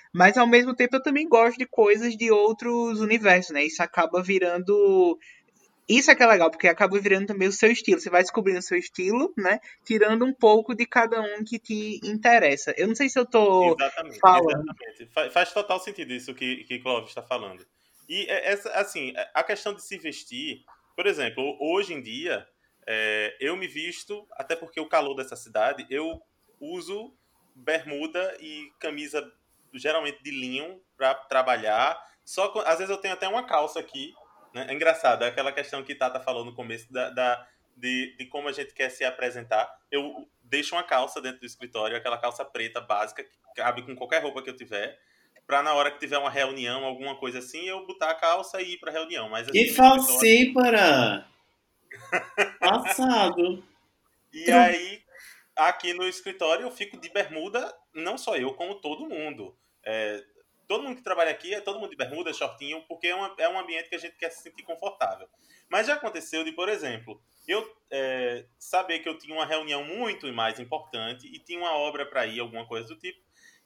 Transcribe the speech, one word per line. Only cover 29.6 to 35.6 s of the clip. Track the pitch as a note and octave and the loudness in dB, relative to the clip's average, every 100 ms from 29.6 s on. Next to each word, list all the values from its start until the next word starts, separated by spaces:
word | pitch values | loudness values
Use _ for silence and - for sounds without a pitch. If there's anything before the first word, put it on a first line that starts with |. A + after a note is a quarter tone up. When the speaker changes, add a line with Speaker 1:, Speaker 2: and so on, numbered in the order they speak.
| _ | _
Speaker 2:
geralmente | B2+ C#3 D#3 D3 D3 | -6 -2 -2 -2 -8
de | D3 | -10
linho | C#3 B2+ C3 D#3+ F#3+ _ - | -10 -8 -8 -10 -14 _ -2
pra | C3 | 0
trabalhar. | C3+ - C3 B2+ A#2+ G#2+ G#2+ C3+ E3 - _ | 0 0 0 2 0 2 2 2 -2 -10 _
Só | - - G3 | -10 -4 -2
co-, | A3 | 0
às | F3 E3 | 0 0
vezes | F#3+ | -2
eu | G3 | -6
tenho | G3 | -6
até | F#3 F#3+ | -6 -4
uma | A3+ B3+ | -4 0
calça | E3 D3+ D#3+ | 0 0 -4
aqui, | - C#3 D3 - _ _ _ | -10 -12 -14 -16 _ _ _
né? | B2 C3 | -12 -8
É | |
engraçado, | C#3+ D#3+ D#3+ C3 A#2 A#2+ | 0 2 4 4 2 0
é | |
aquela | C#3 C#3 | -2 -4
questão | C#3 | -4